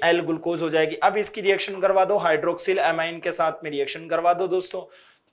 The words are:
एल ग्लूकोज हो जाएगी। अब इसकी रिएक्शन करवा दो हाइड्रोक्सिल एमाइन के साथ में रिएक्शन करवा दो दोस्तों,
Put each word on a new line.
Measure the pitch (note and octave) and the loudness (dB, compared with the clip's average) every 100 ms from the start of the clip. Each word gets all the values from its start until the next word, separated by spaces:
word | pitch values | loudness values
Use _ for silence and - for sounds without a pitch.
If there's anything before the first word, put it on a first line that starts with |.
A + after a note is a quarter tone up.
एल | E3+ E3+ | 2 2
ग्लूकोज | D#3+ D#3+ E3+ E3 | 2 -2 -2 -2
हो | D#3+ | 0
जाएगी। | D#3+ D#3 D#3 | 2 0 2
अब | G3 G#3 | 2 2
इसकी | G3+ A3 | -2 0
रिएक्शन | G3 G3 - F#3+ | 2 2 0 -2
करवा | F#3+ F#3+ | 2 4
दो | F#3 G3+ | 4 2
हाइड्रोक्सिल | E3+ D#3 F3 F3 - F#3+ | 2 2 0 -2 -2 0
एमाइन | D#3 E3 E3 E3 | 0 0 -4 -6
के | F3 | -6
साथ | E3+ D#3+ D#3 | -2 -2 -2
में | D#3+ | -6
रिएक्शन | C#3+ C#3 E3 D#3+ | -4 -4 -6 -4
करवा | E3 E3+ | 0 2
दो | F3 F#3+ | 2 0
दोस्तों, | F#3 F3+ F#3 - - _ _ _ | -2 -2 -8 -12 -18 _ _ _